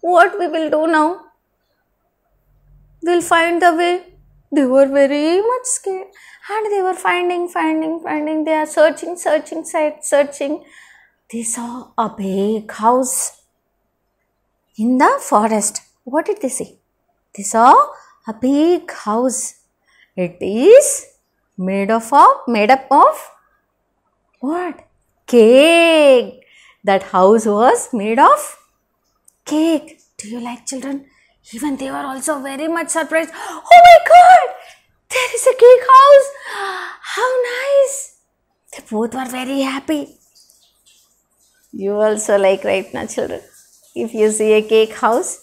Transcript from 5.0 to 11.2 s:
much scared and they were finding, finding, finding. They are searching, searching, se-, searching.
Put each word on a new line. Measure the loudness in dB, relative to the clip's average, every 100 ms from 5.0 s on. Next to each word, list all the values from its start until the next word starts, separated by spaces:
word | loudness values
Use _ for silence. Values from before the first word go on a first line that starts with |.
| 0 0 0 0 -2
much | -4 -6 -8
scared | -8 -10 -12 _ -20 -20 -10 -8
and | -4
they | -4 -4
were | -4 -4
finding, | -4 -4 -4 -6 -6
finding, | -4 -4 -6 -8 -8
finding. | -8 -6 -6 -4
They | -4
are | -4
searching, | 0 0 0 -12 -10
searching, | -4 -4 -6 -14 -10
se-, | -6 -6 -6 -4
searching. | -2 -2 -6 -8 -8 _ _ _ _ _ _